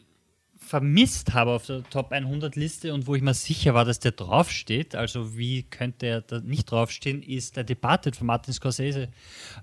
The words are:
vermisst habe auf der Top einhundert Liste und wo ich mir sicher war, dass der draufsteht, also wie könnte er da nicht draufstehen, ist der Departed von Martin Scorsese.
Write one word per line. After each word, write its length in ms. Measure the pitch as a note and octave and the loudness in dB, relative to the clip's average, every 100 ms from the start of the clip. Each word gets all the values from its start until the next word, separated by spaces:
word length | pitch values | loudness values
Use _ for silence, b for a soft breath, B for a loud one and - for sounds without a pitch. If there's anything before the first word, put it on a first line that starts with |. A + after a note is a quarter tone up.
| _ _ _ _ _ _ | _ _ _ _ _ _
vermisst 760 | - D3 C#3 D#3+ B3+ - - | -4 0 4 6 6 4 0
habe 160 | B2 A#2 | 2 2
auf 140 | A#2+ - | 0 -2
der 160 | C3 B2+ | -10 -6
Top 220 | C#3 B2 | -6 -4
einhundert 420 | C#3 C3 C#3+ D3+ | -4 -4 -4 -4
Liste 400 | D3 D#3 - E3 | -4 -6 -6 -6
und 140 | C#3+ B2+ | -4 0
wo 80 | C#3 | 2
ich 60 | |
mir 120 | C3+ | 2
sicher 400 | B2+ - D#3+ D3+ | 2 0 2 4
war, 100 | A#2+ | 6
dass 140 | A#2+ A#2 | 6 4
der 140 | B2 | 0
draufsteht, 800 | - F2+ A#2+ F3 - - A#2 D#3+ | -2 2 4 4 0 -2 -2 -2
also 420 | - A2+ B2 A2 A2 | -4 -4 -4 -8 -6
wie 280 | A#2+ B2+ | -4 -4
könnte 420 | B2+ - B2 - B2 | -6 -6 -6 -4 -4
er 140 | A#2 | -4
da 180 | - A#2 | -4 -8
nicht 300 | A#2 D3 - | -4 -4 0
draufstehen, 540 | A#2 A2+ - C#3 C#3 | 2 2 0 -6 -6
ist 320 | - C3 A#2 - | -6 -8 -8 -8
der 80 | |
Departed 500 | A2+ B2 A#2+ E3 D3 | -6 -2 2 2 2
von 140 | - A#2 | -2 0
Martin 260 | A#2 - | 0 -2
Scorsese. 540 | B2+ C3+ A#2+ C#3 C#3 B2 B B B B B | -4 -2 -2 -2 -4 -6 B B B B B